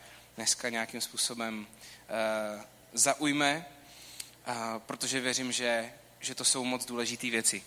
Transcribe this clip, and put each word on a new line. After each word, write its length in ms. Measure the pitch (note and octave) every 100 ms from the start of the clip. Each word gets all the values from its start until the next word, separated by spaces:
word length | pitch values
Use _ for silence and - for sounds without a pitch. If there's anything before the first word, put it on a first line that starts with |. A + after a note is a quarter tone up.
| - - - -
dneska 340 | A2 - A#2+
nějakým 320 | A#2 A2+ A#2
způsobem, 640 | - A#2 - A#2 A2+ G#2+ G#2 - - - -
eh, 540 | A2 A2 A2 G#2+ G#2 - - -
zaujme, 720 | A#2 C#3 C3+ D3 C#3+ C#3+ D#3 E3+ - - - - - - - -
a 340 | A#2 A2+ A2
protože 400 | - A#2 B2+ C3
věřím, 320 | B2+ B2 B2+
že, 420 | A#2+ B2 A#2 A#2+ - - -
že 160 | - B2+
to 100 | A#2+
jsou 180 | C3
moc 220 | B2 B2+ -
důležitý 440 | A#2+ A#2 A#2+ B2
věci, 340 | A2+ - G2+